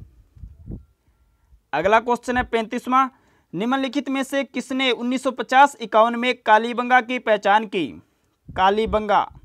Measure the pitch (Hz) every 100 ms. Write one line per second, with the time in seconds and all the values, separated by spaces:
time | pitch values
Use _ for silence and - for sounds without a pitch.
0 | - _ _ - - - - - _ _
1 | _ _ _ _ _ _ - 143 180 220
2 | 240 240 - 247 240 226 220 247 247 262
3 | 262 _ _ _ _ 165 233 269 269 277
4 | 277 269 262 277 269 262 - 262 262 233
5 | 240 254 277 254 226 262 277 - 226 220
6 | 233 233 247 247 - 214 240 240 247 254
7 | 233 254 233 214 202 208 220 196 135 80
8 | _ _ _ _ - - 190 208 220 208
9 | 214 185 - -